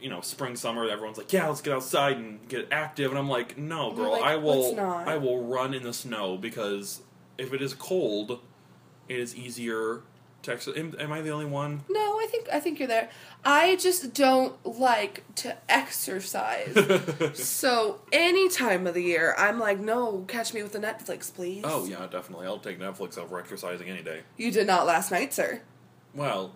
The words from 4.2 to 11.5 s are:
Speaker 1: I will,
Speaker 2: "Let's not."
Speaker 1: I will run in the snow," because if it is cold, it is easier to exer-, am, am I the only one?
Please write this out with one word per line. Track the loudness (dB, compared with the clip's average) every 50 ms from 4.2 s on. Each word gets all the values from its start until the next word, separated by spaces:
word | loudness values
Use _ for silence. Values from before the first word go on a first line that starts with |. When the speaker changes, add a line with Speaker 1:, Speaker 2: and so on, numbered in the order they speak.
Speaker 1:
I | 4 4 4
will, | 4 4 4 4 6
Speaker 2:
"Let's | 4 2 2
not." | 0 0 -2 -2 -2 -2
Speaker 1:
I | -2 0 0
will | 2 2 0 0 0
run | -2 -2 0 0 -2 -2
in | -4
the | -6 -6
snow," | -8 -8 -6 -6 -4 -2 -2 -2 -2 -4
because | -6 -6 -4 -4 -2 -2 -2 -4 -4 -8 -10 -12 -14 -20 _ -20 -20 _ -12
if | -10 -6 -6
it | -4 -4
is | -4 -6 -6
cold, | -8 -4 -2 0 0 2 0 0 -2 -4 -4 -8 -10 -12 -18 -20 -20 -20 -20 -20 -20 -20 -20 -20 -20 -10
it | -6 -6 -4
is | -4 -6 -8
easier | -12 -12 -12 -10 -6 -4 -2 -2 -2 -2 -2 -4 -6 -10 -16 -20 -20 -20 _ _ _ -6
to | -6 -6
exer-, | -4 -6 -6 -6 -6
am, | -6 -6 -6 -6
am | -6 -6
I | -4 -4
the | -4 -4
only | -4 -4 -4
one? | -4